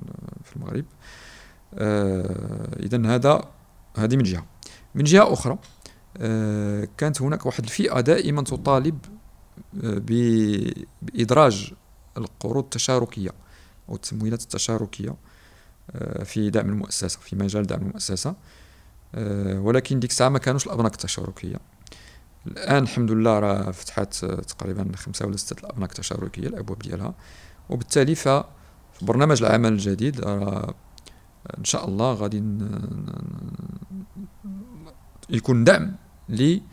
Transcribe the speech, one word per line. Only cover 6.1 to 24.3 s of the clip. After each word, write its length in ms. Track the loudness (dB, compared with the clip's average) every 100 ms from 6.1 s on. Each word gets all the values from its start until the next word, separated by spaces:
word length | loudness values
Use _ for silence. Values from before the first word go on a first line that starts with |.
| -6
آه، 680 | -2 0 0 0 -2 -2 -4 -2
كانت 240 | -2 0
هناك 240 | -2 -2 -4
واحد 180 | -4
الفئة 360 | -4 -2 0 2
دائمًا 420 | 4 4 4 0
تطالب، 560 | -2 -2 2 2 2 -4 -10 -20 -20 -20 -20 -20 -16 -8
آه، 180 | -4 -4 0
ب-، 640 | 2 4 4 4 2 -2 -6 -12 -14
بإدراج 720 | -8 -2 4 8 6 4 -6 -16 _ -20 -14 -10
القروض 460 | -10 -8 -4 -2
التشاركية 640 | -2 -4 2 2 0 -4 -6 -8 -20 -20 -20 -20 -12
أو 60 | -10
التمويلات 460 | -8 -4 -2 -4
التشاركية، 720 | -6 -4 -2 -2 -2 -6 -8 -8 -16 -20 -20 -20 -20 -20 -14
آه، 320 | -8 -6 -6
في 260 | -4 -2 2
دعم 200 | 2 0
المؤسسة، 500 | -2 -4 -4 -4 -6
في 140 | -6 -2
مجال 320 | 0 0 -2
دعم 140 | -2
المؤسسة، 540 | -4 -6 -6 -4 -4 -8 -14 -20 -20 -20 -20 -20 -14 -8
آه، 440 | -4 -2 -2 0
ولكن 400 | 2 2 2 0
ديك 100 | 0
الساعة 200 | 2 4
ما 100 | 4
كانوش 260 | 2 0 0
الأبناك 280 | 0 0
التشاركية. 640 | 0 -6 -6 -6 -8 -8 -8 -12 -20 -20 -20 -20 -20 -20 -16 -12
الآن 360 | -6 2 4
الحمد 280 | 4 2 2
لله 280 | 4 4 4
راه 320 | 4 2 -2
فتحت، 520 | -6 -6 -4 -4 -4
آه، 120 | -4